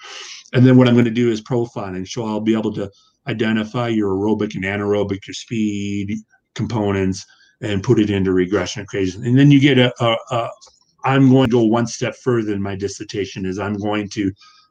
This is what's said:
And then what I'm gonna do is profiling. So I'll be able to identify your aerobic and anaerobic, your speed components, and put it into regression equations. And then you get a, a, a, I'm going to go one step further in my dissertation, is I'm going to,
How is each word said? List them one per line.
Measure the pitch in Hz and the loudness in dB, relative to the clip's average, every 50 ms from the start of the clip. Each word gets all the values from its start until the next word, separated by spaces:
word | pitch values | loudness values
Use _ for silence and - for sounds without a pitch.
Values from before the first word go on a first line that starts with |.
| - - - - - - - - - _ - | -20 -20 -18 -18 -18 -18 -20 -20 -16 _ 2
And | 123 123 | 4 6
then | 131 127 | 8 8
what | 127 127 127 | 8 6 6
I'm | 120 | 6
gonna | 120 117 117 | 4 4 2
do | 113 123 123 120 | 0 0 0 0
is | 110 104 | -2 -2
profiling. | 107 - 131 120 120 117 - 120 101 95 92 92 92 | -4 -4 -4 -4 -4 -4 -8 -10 -10 -8 -8 -10 -10
So | - - 123 113 | -8 -8 -8 -6
I'll | 107 107 104 | -6 -6 -2
be | 110 110 110 | 0 0 0
able | 110 107 107 104 | 0 -2 -4 -6
to | 110 101 98 - _ _ _ _ _ _ | -6 -8 -10 -12 _ _ _ _ _ _
identify | - 117 110 117 113 110 110 104 107 - 123 120 | -8 -4 -4 -2 -2 -2 -2 -4 -4 -6 -4 -4
your | 117 113 107 104 98 95 | -2 -2 -2 0 0 -2
aerobic | 95 101 110 107 107 107 107 - | -2 0 0 0 -2 -2 -4 -6
and | 95 92 | -6 -6
anaerobic, | 98 101 101 104 101 104 104 101 98 101 98 - | -6 -4 -4 -2 -2 0 -2 -2 -4 -6 -8 -10
your | - 95 | -14 -16
speed | - - - 123 110 107 104 104 101 101 101 101 101 101 101 107 110 - _ _ _ _ _ _ | -16 -12 -8 -6 -4 -4 -4 -4 -6 -6 -6 -6 -6 -6 -8 -8 -10 -10 _ _ _ _ _ _
components, | - 110 101 113 113 104 101 98 98 95 95 92 92 - - _ _ _ _ _ _ | -8 -6 -4 -4 -4 -2 -2 -2 0 -2 -2 -4 -6 -10 -16 _ _ _ _ _ _
and | - 107 101 98 | -8 -6 -6 -4
put | 92 - 120 107 | 0 2 2 2
it | 104 101 | 2 2
into | 101 98 95 95 92 | 0 0 0 0 2
regression | 92 90 90 101 98 90 87 - 107 98 | 2 0 0 0 -2 -2 -4 -8 -10 -12
equations. | - - 101 95 92 90 98 - | -8 -4 -4 -4 -4 -4 -6 -2
And | 120 123 135 | 2 4 6
then | 139 143 | 6 8
you | 143 139 | 8 6
get | 131 156 131 | 6 6 6
a, | 127 127 123 - - 123 | 4 4 2 2 0 0
a, | 117 113 - - - | 0 0 -2 -4 -6
a, | 123 117 117 117 - - - - _ _ _ _ _ _ - | -6 -4 -4 -6 -10 -14 -20 -20 _ _ _ _ _ _ -2
I'm | 135 131 139 139 131 | 0 4 4 6 6
going | 127 131 131 | 6 6 4
to | 120 | 4
go | 117 123 113 | 4 2 4
one | 107 113 117 120 | 2 2 2 0
step | 120 - - 127 113 - - | -2 -4 -6 -6 -6 -6 -4
further | - 131 123 117 107 104 | -2 -2 0 0 0 -2
in | 104 101 | -4 -4
my | 98 98 98 | -4 -6 -6
dissertation, | 98 101 95 - - 110 - - 107 95 - - 107 95 | -6 -6 -8 -8 -10 -12 -8 -6 -6 -6 -6 -8 -8 -8
is | 92 92 101 | -6 -6 -6
I'm | 98 98 104 | -6 -6 -6
going | 98 101 104 104 104 104 101 | -4 -4 -4 -4 -4 -4 -6
to, | - 110 101 95 95 - - - _ _ _ _ | -6 -4 -4 -4 -4 -6 -14 -20 _ _ _ _